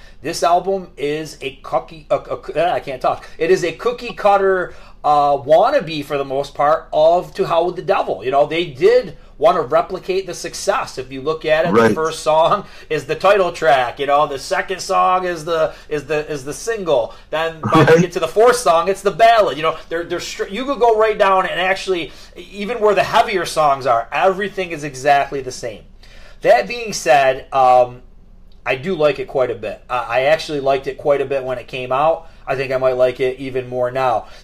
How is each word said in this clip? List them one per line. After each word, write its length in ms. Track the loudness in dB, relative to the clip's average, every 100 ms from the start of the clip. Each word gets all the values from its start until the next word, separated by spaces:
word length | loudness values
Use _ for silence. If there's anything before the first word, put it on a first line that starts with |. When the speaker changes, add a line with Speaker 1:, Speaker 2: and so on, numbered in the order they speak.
| -20 -12
Speaker 1:
This 200 | -10 -4
album 480 | 0 2 0 -4 -6 -8
is 400 | -6 -4 -8 -10
a 160 | -12 -12
cookie, 500 | -6 -6 -6 -12 -4
a, 60 | -4
a, 560 | -4 -10 -6 -2 0
I 80 | -2
can't 220 | -6 -4
talk. 240 | -2 -4 -8 -4
It 120 | 2
is 140 | 2
a 80 | 0
cookie 420 | -4 -4 -4 -8
cutter, 600 | -2 2 4 2 0 -2 -10 -20 -6
uh, 340 | 0 2 2 0
wannabe 680 | 2 4 4 2 -2 -6
for 120 | -6 -4
the 80 |
most 300 | -4 -4 -6
part 340 | -2 0 0 0
of 420 | 2 4 4 0
"To 100 | -4
Hell 220 | 0 0 0
with 100 | -4
the 60 |
Devil." 420 | -2 -2 -2 -4
You 60 | 0
know, 160 | 2 2
they 180 | 0 -4
did 520 | 2 4 4 2 -6 -20 0
want 200 | 2 2
to 40 |
replicate 640 | 0 0 0 -6 -4 -4 -4
the 60 |
success. 640 | -10 -12 -6 -4 -2 -4 -10
If 160 | -12
you 80 | -8
look 240 | -6 -4
at 220 | 0 0 2
it, 60 |
Speaker 2:
Right. 160 | 4 4
Speaker 1:
the 60 |
first 280 | 2 -2 -4
song 420 | 0 2 2 0 -4 -18 -6
is 160 | -6
the 120 | -4 0
title 360 | 2 4 2
track. 460 | 0 2 4 2 -2
You 80 | 0
know, 200 | 2 2
the 120 | -2
second 420 | -4 -4 -4 -8
song 440 | -2 0 2 2 -2
is 180 | -6
the, 300 | -4 -2 -2 -4 -8
is 160 | -8 -4
the, 200 | -4 -4
is 140 | -8
the 100 | -8
single. 600 | -8 -6 -6 0 0 0 -8 -8
Then 320 | -4 -4 -6
by 220 | 0 4
Speaker 2:
Right. 140 | 6 6
Speaker 1:
you 40 |
get 100 | 4
to 80 | -2
the 80 | -2
fourth 280 | 4 4 4
song, 320 | 2 2 2
it's 140 | -2
the 80 | -2
ballad. 480 | 4 6 6 4 0
You 60 |
know, 120 | -2 -4 -6
they're, 140 | -8
they're 160 | -6 -6
str-, 280 | -6 -8 -6
you 160 | -6
could 140 | -4 0
go 180 | 2 4
right 220 | 2 2
down 280 | 2 4 0
and 140 | -2
actually, 520 | -2 -2 -2 -4 -4 -12 -20 -20
even 440 | -16 -10 -8 0
where 140 | 2
the 100 | 2
heavier 400 | 2 2 2 -2
songs 420 | -2 0 2 2 0
are, 220 | 0 0
everything 600 | 0 0 0 -4 -6 -8
is 140 | -8
exactly 580 | -10 -4 2 2 2 -4
the 100 | -8
same. 300 | -10 -12 -12 -18 -20 -20 -20 -20 -4
That 260 | 2 2 2
being 260 | -8 -8
said, 580 | -4 2 4 4 0 -2
um, 500 | 2 6 6 4 -2 -20 -20 -20 -20 -20 -12
I 120 | -6 -4
do 180 | -4
like 240 | 0 2 0
it 100 | -4
quite 220 | -2 -2
a 40 |
bit. 280 | -2 -8 -12 -8
I, 60 | -6
I 240 | -2 0 2
actually 340 | 0 -2 -4
liked 260 | -2 -2 -4
it 100 | -4
quite 240 | 0 0
a 60 | 0
bit 180 | -4
when 140 | -4 -8
it 80 | -8
came 240 | -10 -4
out. 380 | 0 0 0 -6 -16 -8
I 100 | -6
think 160 | -4
I 40 | -2
might 160 | 0 2
like 220 | 0 2
it 180 | -4 -4
even 300 | -6 -8 -6
more 220 | -4 -4
now. 360 | -2 -2 -2 -6 -16